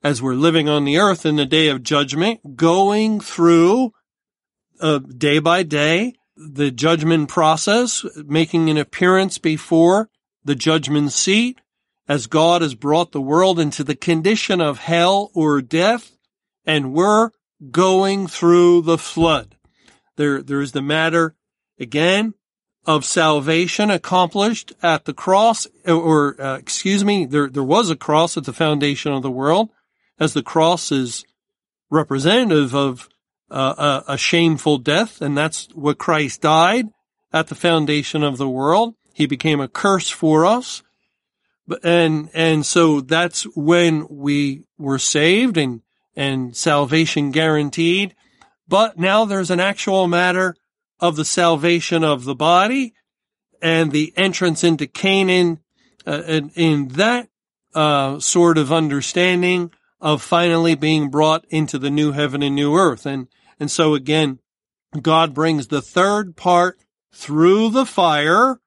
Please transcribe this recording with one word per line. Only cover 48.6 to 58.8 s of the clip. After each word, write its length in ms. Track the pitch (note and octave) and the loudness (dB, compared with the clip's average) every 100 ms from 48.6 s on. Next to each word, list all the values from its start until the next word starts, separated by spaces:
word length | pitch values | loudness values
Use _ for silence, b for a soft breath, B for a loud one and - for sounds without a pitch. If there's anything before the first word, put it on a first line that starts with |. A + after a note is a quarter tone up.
| _ | _
But 300 | F#3+ A3 F3+ | 0 0 0
now 260 | F#3 G#3 | 0 2
there's 260 | A3 G3 F3 | 0 -2 -2
an 80 | F3 | -2
actual 480 | F#3+ G3 - F#3+ F3+ | -2 -2 -2 0 2
matter 480 | F3 F3+ F3+ F#3 E3+ _ _ _ _ | 2 0 0 -2 -6 _ _ _ _
of 160 | F3 D3+ | -2 -2
the 80 | |
salvation 800 | D3+ - E3+ D#3+ E3 E3+ - E3+ | -4 2 2 2 0 -2 -2 0
of 200 | D#3 C#3 | 0 0
the 100 | B2 | -2
body 580 | B2+ D#3 F3 G3+ C4+ B3 _ _ _ _ _ _ _ | -2 2 4 2 -2 -6 _ _ _ _ _ _ _
and 280 | E3 E3 D#3+ | 0 0 0
the 220 | D3 D3+ - | -2 -4 -2
entrance 460 | F#3+ F3 F3+ D#3 | -2 0 -2 0
into 240 | F3 D#3 D3 | 0 0 -4
Canaan, 760 | - G3 G3 F#3+ F#3 F3 D#3+ _ _ _ _ - | -4 0 2 2 2 2 -2 _ _ _ _ -8
uh, 160 | D3 E3 | -8 -4
in, 240 | D#3 D3 | -4 -4
in 340 | E3+ D#3+ D3+ C3+ | -2 0 0 -4
that, 420 | C3+ G#3+ B3 A#3 _ _ _ _ | -2 0 -2 -8 _ _ _ _
uh, 460 | D#3+ D3+ C#3+ C3+ C#3+ | -2 0 0 -2 -4
sort 380 | - F3+ E3+ D#3+ | -2 2 4 4
of 120 | C#3 | 2
understanding 1000 | E3 | 0